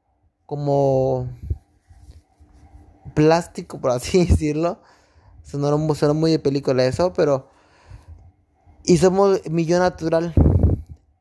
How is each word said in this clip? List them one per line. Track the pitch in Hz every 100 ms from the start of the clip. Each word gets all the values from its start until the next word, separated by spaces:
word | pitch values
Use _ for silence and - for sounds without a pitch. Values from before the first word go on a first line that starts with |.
| _ _ _ _ -
como | 147 143 139 139 131 131 127 127 123 - - _ _ _ - - - _ _ _ _ - - - _ 139
plástico, | 151 156 165 - - 175 151
por | 135
así | 123 - 185 175
<laughs> |
decirlo. | - 151 151 170 - _ _ _ _ _ -
Sonó | - 143 143 151
mu-, | 156
sonó | 147 147 156
muy | 160
de | 160
película | 139 139 139 131
eso, | 127 127 180
pero... | 185 151 135 - _ _ _ - - - - - _ _ _ _ _
y | - 170
somos | 180 190 196 190 156
mi | 165 160
yo | 175
natural, | 180 180 160 165 170 - - - - - - - _ _